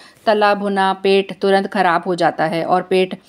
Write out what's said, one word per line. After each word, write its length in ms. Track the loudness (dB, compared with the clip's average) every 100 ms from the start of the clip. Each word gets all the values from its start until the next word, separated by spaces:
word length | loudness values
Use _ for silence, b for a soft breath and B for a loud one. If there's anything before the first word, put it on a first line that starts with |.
| B B -2
तला 300 | 2 2 0
भुना 380 | -2 -2 -2
पेट 460 | 0 0 0 0 -2
तुरंत 260 | 0 0 0
ख़राब 360 | 0 0 0 -2
हो 100 | 0
जाता 300 | 0 0 -2
है 200 | -2 -2
और 160 | -2
पेट 380 | 0 -2 -2 -6